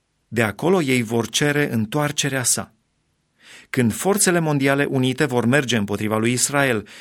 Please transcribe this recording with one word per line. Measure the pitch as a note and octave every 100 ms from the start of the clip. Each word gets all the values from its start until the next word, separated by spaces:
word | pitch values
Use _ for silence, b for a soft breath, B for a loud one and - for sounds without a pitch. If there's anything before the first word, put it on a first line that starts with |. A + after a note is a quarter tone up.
| _ _ -
De | A2+
acolo | A2 - D#3+ F#3+
ei | C3+ B2+
vor | A2 A#2 A2
cere | - D3 C#3+ C#3+
întoarcerea | A#2 G#2+ D3 D3 D3 C#3 C3
sa. | A#2+ - F#2+ _ _ _ _ _ _ B B B B
Când | B2+ A#2+
forțele | - F#3 G3+ F#3+ F3
mondiale | D#3+ C#3+ C#3 C#3
unite | C#3+ C3+ B2+ B2+
vor | D3 A#2+ A2+
merge | C#3+ B2 A#2
împotriva | G2+ G#2 G#2+ A2
lui | A#2+
Israel, | B2 - C#3+ C3+ A2 - B